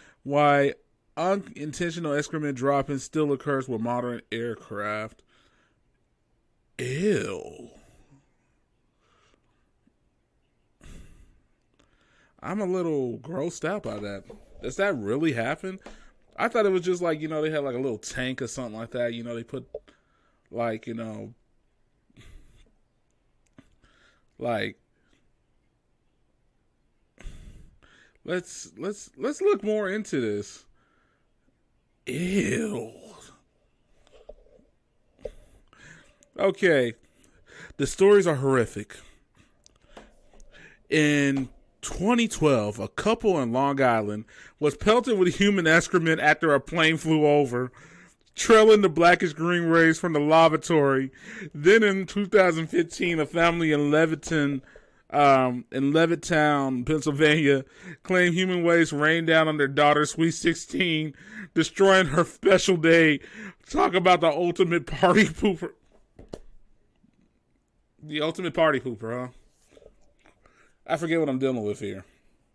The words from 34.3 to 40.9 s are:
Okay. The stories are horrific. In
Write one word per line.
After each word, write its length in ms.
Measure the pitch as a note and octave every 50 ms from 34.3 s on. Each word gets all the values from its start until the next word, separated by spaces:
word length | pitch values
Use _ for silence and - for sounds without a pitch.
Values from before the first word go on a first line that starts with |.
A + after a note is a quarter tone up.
| - - _ _ _ _ _ _ _ _ _ _ _ _ _ _ _ _ - - - - - _ _ _ _ _ _ _ - - - - _ _ _ _ _ _ _ -
Okay. 560 | F#3 G3 F#3 - G3+ F3 D#3 C3+ B2 A#2 A2 - _ _ _ _ _ _ _ _ _ _ - - - - -
The 100 | - C#3
stories 400 | - - - F#3+ G3+ G#3 G3+ F3+
are 100 | F3 D3+
horrific. 600 | C3 C#3 C3+ C3+ B2+ A2 - - G#2 G#2 - - - - - _ _ _ _ _ _ _ _ _ _ _ _ _ _ _ _ _ - - - _ _ _ _ _ - - - - - - - - _ _
In 600 | -